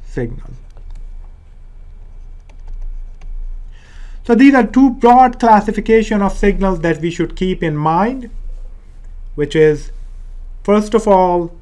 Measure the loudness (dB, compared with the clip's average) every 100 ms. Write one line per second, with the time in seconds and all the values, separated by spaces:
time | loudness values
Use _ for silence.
0 | -10 -8 -6 -8 -14 -16 -18 -18 -14 -14
1 | -12 -14 -16 -20 -20 -20 -20 -20 -20 -20
2 | -18 -18 -18 -18 -20 -18 -12 -8 -8 -8
3 | -10 -14 -10 -8 -8 -8 -12 -16 -20 -16
4 | -14 -12 0 6 6 6 4 4 4 4
5 | 6 8 6 4 4 4 4 -4 2 2
6 | 4 0 0 2 2 2 0 0 -2 -2
7 | -4 -2 -4 -2 -2 -2 -2 0 0 2
8 | 0 -4 -10 -10 -10 -10 -12 -16 -18 -18
9 | -16 -14 -12 -6 -2 4 4 2 -6 -12
10 | -14 -14 -14 -14 -14 -8 2 2 2 0
11 | 4 4 4 2 -2 -10